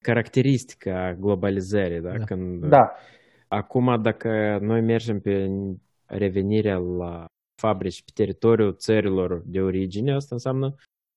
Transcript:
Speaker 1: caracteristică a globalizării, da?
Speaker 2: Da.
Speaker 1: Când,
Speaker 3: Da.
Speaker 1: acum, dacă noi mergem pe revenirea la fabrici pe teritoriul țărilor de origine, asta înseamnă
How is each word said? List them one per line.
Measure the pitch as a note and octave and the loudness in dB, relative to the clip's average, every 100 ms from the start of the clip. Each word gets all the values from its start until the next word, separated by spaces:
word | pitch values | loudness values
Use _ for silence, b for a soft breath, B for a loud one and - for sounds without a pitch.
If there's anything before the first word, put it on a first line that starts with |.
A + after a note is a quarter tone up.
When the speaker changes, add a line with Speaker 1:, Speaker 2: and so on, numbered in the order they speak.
Speaker 1:
caracteristică | - A#2 A2 - B2+ C3 - - G2 | 0 2 2 2 4 2 -2 -12 -6
a | F#2 F#2 | -4 -4
globalizării, | F2 G2+ G2 G2+ G2 F#2 G#2 F#2 E2+ | -2 0 2 0 -2 -2 -2 -2 -2
da? | F2 G2+ | -6 -6
Speaker 2:
Da. | |
Speaker 1:
Când, | G#2+ F#2 F#2 F2+ D3+ | -6 -6 -6 -4 6
Speaker 3:
Da. | C#3+ A2+ b b b b b b | 6 6 b b b b b b
Speaker 1:
acum, | G#2 - C3 B2 A#2+ | -6 -2 0 2 2
dacă | A2 G#2+ A2+ A2 G#2+ G#2 | 0 -2 -2 0 0 0
noi | G#2 A2+ | 0 0
mergem | A2+ A#2 A2+ G#2 | 2 0 0 -4
pe | G2+ G2 G2 G2 G2 F#2 _ _ - | -2 -2 -2 -4 -6 -10 _ _ -12
revenirea | G2 G2+ F#2+ G2 G#2+ G#2 F#2 | -4 -2 0 0 0 0 0
la | F2+ F2+ F2 E2+ E2 _ _ - | -2 -6 -6 -10 -14 _ _ -4
fabrici | A2 G2 F#2 - | -2 0 -2 -6
pe | - | -8
teritoriul | - G2+ F#2 A2+ A2+ G#2 F#2 | -2 -2 0 2 4 2 0
țărilor | - A2 G2+ F#2+ F2+ F2 E2+ | 0 2 2 0 0 -4 -6
de | F#2 | -2
origine, | F#2+ F#2 F#2+ G2 C3 | 0 0 -2 -4 -2
asta | C#3 C#3 A#2+ | -2 -4 -6
înseamnă | C3+ C3 C3+ C#3 _ _ _ | -4 -2 -4 -6 _ _ _